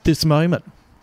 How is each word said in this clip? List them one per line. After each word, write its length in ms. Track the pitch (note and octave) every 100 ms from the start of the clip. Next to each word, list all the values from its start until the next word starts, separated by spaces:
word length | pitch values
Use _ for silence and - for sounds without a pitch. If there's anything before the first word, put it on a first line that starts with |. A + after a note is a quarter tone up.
this 200 | - D3+
moment. 400 | D#3+ D3+ E3+ E3 - - _ _